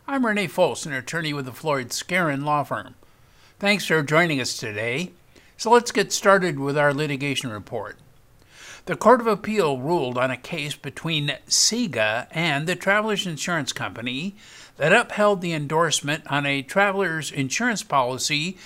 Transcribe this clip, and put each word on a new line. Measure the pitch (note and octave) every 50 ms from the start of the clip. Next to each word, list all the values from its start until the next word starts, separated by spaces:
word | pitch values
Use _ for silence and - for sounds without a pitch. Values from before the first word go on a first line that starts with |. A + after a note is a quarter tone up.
| - -
I'm | C#4 C4+ B3+
Renee | A3+ G#3 G3+ G3+
Folse, | D#3 - - F#3 D3+ A#2 - -
an | E3 C#3
attorney | C3 B2 - - E3 E3 D#3 D3
with | C#3+ C3+
the | B2+ A#2
Floyd | - - D#3 D3 C3+ B2+ A#2+
Skeren | - - - - F3 F#3 F3+ D#3+ C#3+ C3+ C#3+
Law | D3+ D3+ D3 C#3
Firm. | - C3 A2 G2 - - _ - - _ _ - _ _ _ _ - _ -
Thanks | - G3+ G#3 F#3+ -
for | - E3+ D#3+ D3
joining | C3 D3+ D#3 F3 E3+ D3+ C3+
us | B2 A#2 -
today. | - - A2+ G#2 G#2 A2 A#2 B2 C#3+ F3+ F3+ - _ _ _ - - - _ _ -
So | - A3+
let's | A#3 A#3+ A#3 - -
get | B3+ G3 G3 -
started | - - G3+ F#3+ G3 F3+ F3 D3 C3+
with | C#3 C#3 C#3 D3+
our | D3 D3 C#3
litigation | C3+ D3+ D3+ D3 C3 C#3 C#3+ D3 - - C3
report. | G#2+ G#2 F#2+ - - A2+ G2 G#2 - - - - - _ - _ _ - - - - - - - - - -
The | - F3
Court | - - G#3+ B3 B3
of | A3+
Appeal | A3+ G#3 G3+ - G#3 G#3+ G#3+ F3+ D3+ C#3 B2+
ruled | B2 D3 - E3+ C#3+ B2+ A#2+
on | B2 B2+ C3
a | B2+
case | A#2+ - - - E3 C#3+ D3 C3+
between | - - D3 - - - E3 E3 D3+ D3 C#3+ C3+ - -
sega | - - - - - G#3+ A#3 B3 F#3+ B2+ A2+ G#2+ G#2+ G#2+ A#2 - -
and | - D#3+ E3+ E3+ C#3+ C#3 D#3
the | D#3+ F3+
Travelers | F3 - F#3+ G3 G#3+ G#3+ A3 G#3+ F#3+ -
Insurance | F#3 E3 C3 - - F3 E3 C#3 - -
Company | - B2 G#2 F2 A2+ A2+ B2 B2 C3 D#3 G3+ G3 - - - - - - - -
that | - C3+ D#3 F3+
upheld | A#3+ A#3 - - - G#3 G#3 G#3 F#3
the | F3+ F3 E3
endorsement | D#3 D3 C3+ D#3 D#3 E3+ D#3+ C#3+ - - C#3 D3+ D#3+ - -
on | C#3+ C#3+ C#3+
a | C#3+ C#3 C#3
traveler's | C3 - - F#3+ G3+ G#3 F#3+ G3 G3 F3 D#3+ D#3+ D3 -
insurance | - C#3+ C3+ C3 - - A3+ B3 A3+ F3+ -
policy | - - C#3 B2+ B2 C3 B2 - - D#3 D3 D#3 F3+ F#3 - -